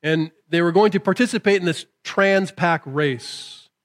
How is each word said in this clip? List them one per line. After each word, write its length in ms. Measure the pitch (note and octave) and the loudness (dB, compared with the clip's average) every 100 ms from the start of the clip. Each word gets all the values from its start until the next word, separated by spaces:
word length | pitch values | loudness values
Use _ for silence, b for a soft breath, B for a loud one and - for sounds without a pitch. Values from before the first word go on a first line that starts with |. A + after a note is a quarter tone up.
And 280 | D3+ E3 D#3+ _ _ | -2 -2 -2 _ _
they 140 | E3 | 0
were 120 | E3+ | 2
going 200 | E3+ G#3+ | 4 4
to 80 | F#3+ | 2
participate 560 | - F#3 B3 A#3 G#3 G3 | -2 0 0 0 0 2
in 80 | |
this 220 | F3 D#3 - _ | 0 -4 -10 _
Trans-Pac 800 | - - G3 G3 F#3+ - F3 D#3+ | -8 0 2 2 0 -2 0 0
race 840 | - C#3 D3 B2 - - - - _ _ | -4 -4 -2 -4 -10 -16 -18 -20 _ _